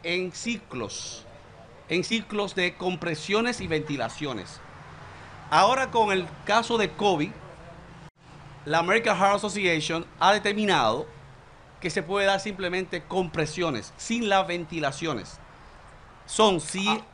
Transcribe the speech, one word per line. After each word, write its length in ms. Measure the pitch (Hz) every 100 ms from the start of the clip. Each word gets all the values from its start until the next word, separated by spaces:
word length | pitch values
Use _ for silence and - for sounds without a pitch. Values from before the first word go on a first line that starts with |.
en 260 | 165 180 185
ciclos, 960 | - 233 226 - 127 101 - - - - - - - - - -
en 160 | 170
ciclos 500 | - 226 190 208 202
de 220 | 190 180 -
compresiones 840 | 180 170 170 156 - 208 240 226
y 60 | 180
ventilaciones. 960 | 156 147 139 113 - 147 110 87 - - - - - - - - - -
Ahora 400 | 156 202 262 254
con 220 | 233 214
el 140 | 190 165 -
caso 340 | - 214 226 233
de 120 | 190
covid, 380 | - 202 165 175 - - - - - - - - - - - - -
la 140 | 147 160
American 400 | 170 220 226 175
Heart 160 | 196
Association 720 | 202 208 208 185 160 156 165 - -
ha 120 | 175
determinado 760 | 208 202 202 208 156 113 127 156 - - - - - - -
que 100 | 175
se 120 | 190
puede 240 | 160 202 196
dar 140 | 196
simplemente 640 | 214 190 180 180 185 175
compresiones, 880 | - 185 175 160 151 185 165 117 - -
sin 320 | - 233 214
las 180 | 196 185
ventilaciones. 920 | 175 160 165 143 139 160 120 85 - - - - - - - - - -
Son 320 | - 220 175
ci-, 440 | - 190 202 214 -